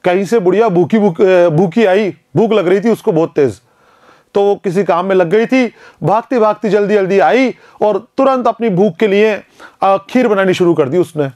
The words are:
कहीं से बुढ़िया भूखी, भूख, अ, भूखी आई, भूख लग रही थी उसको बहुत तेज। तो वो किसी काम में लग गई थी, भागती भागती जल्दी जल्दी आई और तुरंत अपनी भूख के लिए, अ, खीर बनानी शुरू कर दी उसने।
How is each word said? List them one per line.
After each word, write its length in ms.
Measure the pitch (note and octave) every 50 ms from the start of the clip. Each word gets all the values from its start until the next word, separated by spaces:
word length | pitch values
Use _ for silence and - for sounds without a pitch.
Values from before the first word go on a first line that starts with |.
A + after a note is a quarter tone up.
| -
कहीं 200 | F3+ F3+ F#3+ G3+
से 140 | D#3 A3+ A#3
बुढ़िया 300 | F3+ F#3 F#3 G3+ A#3 A3+
भूखी, 300 | F3 F3 F3 - - A3+
भूख, 220 | G3+ G#3 E3 -
अ, 280 | G#3+ F#3 F#3 F3+ F3 F3
भूखी 360 | D3 D#3 G3 F3+ - A#3 A3
आई, 260 | F#3+ F#3 G3+ A3 F#3 D#3+ _ _ _ _
भूख 160 | D#3 A3 G#3+
लग 160 | A3 G#3 F3 F3
रही 120 | F#3+ G3+
थी 100 | F#3 A#3
उसको 220 | G#3+ - - A3+
बहुत 220 | F3+ D#3 E3 D#3+ _
तेज। 260 | - C#3+ B2 G2+ - _ _ _ _ _ _ _ _ _ - _ _ _ _ -
तो 80 | G#3
वो 120 | G3+ G3+ G3+
किसी 280 | - - G3+ D#3+ G3 G3
काम 220 | D#3 F3+ E3 F#3+
में 80 | G3 F#3+
लग 140 | F#3 F3+ D#3+
गई 180 | F3+ A3 A#3
थी, 280 | A3 B3+ C4 B3+ G#3+ - - - - - _
भागती 360 | D#3+ D#3 G3 A3+ A3+ _ C#4 A#3+
भागती 300 | G#3+ G#3+ G#3 G#3+ - G#3+
जल्दी 260 | F3+ G#3+ G#3 F#3+ G#3+
जल्दी 240 | G#3 F#3+ F3 G3 G3
आई 360 | E3+ D#3 G3 B3 C4+ A#3+ - _ - - _ -
और 160 | A3+ G#3+ G#3 - A3+ _ _
तुरंत 320 | - C4+ C4+ C4 B3+ A#3 A#3+
अपनी 200 | A3 - A#3 A#3
भूख 280 | F#3 E3+ G3+ G#3+ E3
के 100 | - A3+
लिए, 280 | G#3 F#3+ G3+ G#3+ A3 G#3 F3+ - _ _ _ - - _ _
अ, 140 | - F#3+ G3 F#3+ - -
खीर 180 | - B3 B3 -
बनानी 260 | G#3+ G3 F#3+ F#3 F3+
शुरू 200 | - F#3 E3+ E3+
कर 140 | D#3+ D3 B2+
दी 100 | D3 F3+
उसने। 320 | E3+ - - D3+ C#3+ C3+ B2+